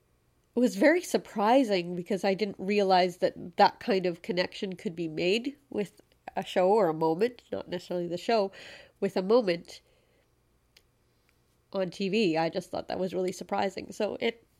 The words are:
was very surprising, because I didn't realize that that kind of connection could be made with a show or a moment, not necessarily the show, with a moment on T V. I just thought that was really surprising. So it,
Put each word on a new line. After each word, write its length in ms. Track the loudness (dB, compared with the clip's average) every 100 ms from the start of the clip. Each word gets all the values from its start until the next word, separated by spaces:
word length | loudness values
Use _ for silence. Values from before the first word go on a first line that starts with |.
| _ _ _ _ _
was 220 | 0 0 4
very 260 | 4 4
surprising, 920 | 2 -2 -2 0 4 4 4 0 -2 -6
because 280 | -4 -2
I 120 | 0 0
didn't 220 | -2 -4
realize 580 | 0 2 4 4 4 2
that 400 | -2 -2 -4 4
that 220 | 4 2
kind 260 | -2 0 0
of 160 | -4
connection 520 | -4 -2 -2 -4 -8
could 220 | -8 -8 -8
be 120 | -6
made 480 | -2 0 0 -2 -10 -8
with 300 | -6 -6 -10 _ _ -12 -10
a 100 | -4
show 220 | 2 4
or 220 | 4 2
a 40 |
moment, 480 | 2 0 0 -2 -2 -12
not 160 | -10 -8
necessarily 400 | -10 -6 -6 -4
the 100 | -4
show, 340 | 0 0 0 -6 -20 -20 -20 _
with 180 | -4 -2
a 60 |
moment 580 | 2 4 4 -2 -6 -20 _ _ _ _ _ _ _ _ _ _ _ _ _ _ _ _ _ _ _
on 160 | -6 -4
T 200 | -4 -2
V. 280 | 2 2 2
I 120 | 0
just 200 | -4 -6
thought 200 | -8 -6
that 100 | -4
was 160 | -2 -2
really 160 | -4
surprising. 600 | -6 -6 -2 -2 -4 -10
So 260 | -4 -4 -2
it, 240 | -4 -4 _